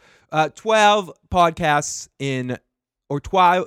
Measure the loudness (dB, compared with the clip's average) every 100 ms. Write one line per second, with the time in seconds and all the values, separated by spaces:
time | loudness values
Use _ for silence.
0 | _ _ _ -4 -4 -4 -2 2 4 2
1 | -2 -14 _ 0 0 0 -2 -2 -2 -10
2 | -16 _ -6 -6 -6 -10 -12 _ _ _
3 | _ -10 -2 2 2 2